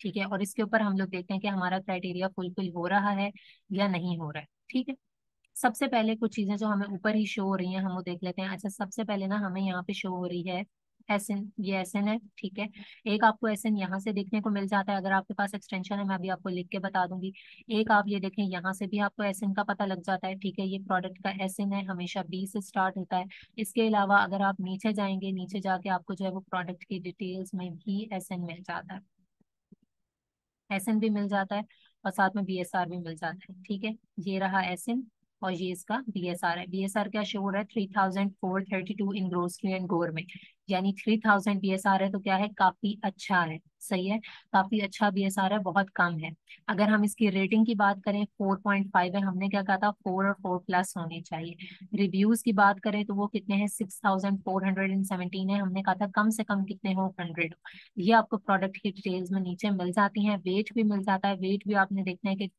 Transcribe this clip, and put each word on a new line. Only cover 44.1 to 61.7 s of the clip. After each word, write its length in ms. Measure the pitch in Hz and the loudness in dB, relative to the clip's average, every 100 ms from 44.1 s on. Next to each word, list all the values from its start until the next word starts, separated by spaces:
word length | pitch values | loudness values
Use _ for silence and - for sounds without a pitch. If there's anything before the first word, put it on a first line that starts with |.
| 220 - - _ | -2 -4 -18 _
काफी 260 | 196 190 214 | 2 4 2
अच्छा 300 | 196 - 208 | 0 2 2
बीएसआर 440 | 196 196 196 190 | 4 2 2 2
है, 60 | 214 | 2
बहुत 280 | 185 196 196 | 2 2 2
कम 260 | - 175 160 | 4 2 2
है। 120 | 156 160 - - - | -6 -10 -18 -12 -4
अगर 200 | 180 208 | 2 4
हम 140 | 214 | 6
इसकी 260 | 208 - 214 | 4 4 4
rating 360 | 190 190 220 226 | 4 4 6 6
की 100 | 208 | 6
बात 260 | 202 202 | 4 2
करें, 200 | 208 202 208 | 0 0 -2
फ़ोर 300 | - 190 196 | -2 0 2
पॉइंट 340 | 202 196 196 | 2 2 4
फ़ाइव 240 | 190 180 196 | 4 4 2
है, 60 | |
हमने 280 | 196 185 196 | 0 0 0
क्या 120 | 202 | 0
कहा 140 | 196 190 | 2 2
था, 140 | 208 | 2
फ़ोर 320 | 202 190 185 196 | 0 -2 2 2
और 60 | 202 | 0
फ़ोर 220 | 190 180 | -2 -2
प्लस 340 | 180 180 190 180 | 2 2 2 -2
होने 240 | 165 165 | -6 -6
चाहिए। 340 | 165 160 170 165 190 - 190 208 | -8 -8 -8 -10 -16 -16 -6 0
Reviews 460 | 196 190 208 226 | 2 4 4 4
की 120 | 233 | 2
बात 260 | 202 202 196 | 6 6 6
करें 240 | 214 208 208 | 0 0 -2
तो 80 | 196 | -2
वो 120 | 208 | -2
कितने 280 | 208 190 196 | -2 0 2
हैं, 120 | 202 | 2
सिक्स 300 | - 190 - 208 | -2 -8 -2 0
थाउजेंड 340 | 190 196 196 | 2 2 0
फ़ोर 260 | 190 185 190 | 0 0 0
हंड्रेड 260 | 190 190 | 0 0
एंड 140 | 196 190 | 0 0
सेवनटीन 440 | 185 180 190 190 | -2 -4 -2 0
है, 100 | 202 | 0
हमने 240 | 196 185 | 0 0
कहा 120 | 196 185 | 0 0
था 120 | 208 | 0
कम 160 | 208 214 | 2 2
से 120 | 220 | 2
कम 200 | 214 202 196 | 0 0 -2
कितने 280 | 196 190 | -4 -2
हो, 140 | 185 190 190 | 0 0 -2
hundred 340 | 170 165 165 - | -6 -2 -4 -4
हो। 160 | - - - - | -20 -20 -12 -2
ये 120 | 180 | 4
आपको 240 | 226 - 196 | 6 4 0
product 380 | - 190 190 196 | 2 2 2 -2
की 140 | 202 | -6
details 400 | 196 190 185 180 | -4 -4 -2 -2
में 100 | 190 | -2
नीचे 280 | 180 180 208 | -2 -2 0
मिल 200 | 196 180 | 0 0
जाती 320 | 180 202 208 208 | 2 2 2 0
हैं, 120 | 202 | 0
Weight 340 | 185 190 214 | 0 0 0
भी 100 | 233 214 | 2 2
मिल 180 | 202 | 2
जाता 240 | 196 190 196 | 2 2 2
है। 80 | 190 | 0
Weight 300 | 190 202 | 0 0
भी 60 | 202 | 2